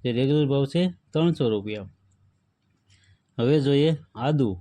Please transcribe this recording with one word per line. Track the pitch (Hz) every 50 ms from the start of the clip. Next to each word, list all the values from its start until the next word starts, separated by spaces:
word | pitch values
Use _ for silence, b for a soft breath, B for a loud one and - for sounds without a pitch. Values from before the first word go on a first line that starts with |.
જે | - 127
રેગ્યુલર | 113 120 135 135 147 151 151 131
ભાવ | 139 139 139 139
છે | - 170 180 180 175 _ _ _
ત્રણસો | - 156 160 170 160 - 139 117
રૂપિયા. | 107 104 98 107 107 104 98 95 - _ _ _ _ _ _ _ _ _ _ _ _ _ _ _ _ _ _ b b b b b b b b _ _ -
હવે | 117 127 151 156
જોઈએ | 135 139 143 139 147 160 160 151 - _ _ 110 123
આદુ. | 143 156 143 131 107 92 90